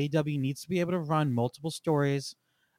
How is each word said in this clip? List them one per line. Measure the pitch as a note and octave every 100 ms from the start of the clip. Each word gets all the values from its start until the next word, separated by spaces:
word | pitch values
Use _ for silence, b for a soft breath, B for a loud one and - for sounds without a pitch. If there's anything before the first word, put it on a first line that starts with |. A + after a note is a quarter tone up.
E | C#3+
W | D#3 D3+ D3
needs | C3+ C#3+
to | -
be | F3+
able | F3
to | F3+
run | D3+ D#3 D3+
multiple | A#2+ B2 - D#3
stories | - - D3 C#3+ C#3 C3+ - _ _ _